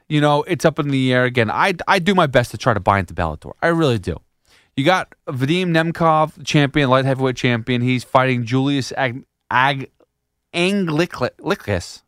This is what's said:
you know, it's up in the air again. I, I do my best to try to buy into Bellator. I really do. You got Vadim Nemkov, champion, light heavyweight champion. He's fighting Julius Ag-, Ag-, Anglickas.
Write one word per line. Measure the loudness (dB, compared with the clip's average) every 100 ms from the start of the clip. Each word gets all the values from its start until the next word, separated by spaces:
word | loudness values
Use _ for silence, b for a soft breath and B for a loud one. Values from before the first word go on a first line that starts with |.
| B
you | 0
know, | 2 2
it's | -2 0
up | 0 0
in | -2
the | 0 2
air | 2
again. | 2 0 0
I, | 0 -2 -2 0
I | 0
do | 2
my | 2 4
best | 2 0
to | -2
try | 0
to | 0
buy | 2 2
into | 0
Bellator. | -4 -4 -6 -12 -4
I | -2
really | 2 2 0
do. | -4 -8 _ _ b b b -2
You |
got | 0 0 -2 -14 -10
Vadim | -4 0 0 0
Nemkov, | 0 0 0 2 2 0 -6 -2
champion, | 0 2 2 2
light | 2
heavyweight | 2 0 -2 -2
champion. | -2 -2 -2 -2
He's | 0 -2
fighting | 0 2 2 0 -2
Julius | -2 0 -2 -4
Ag-, | -4 -6 -6 -16 _ -2
Ag-, | 2 2 0 -8 _ _ _ _ _ _
Anglickas. | -2 0 0 0 0 -2 -2 -6 -6 -6 -6 -4 -4 -6 -16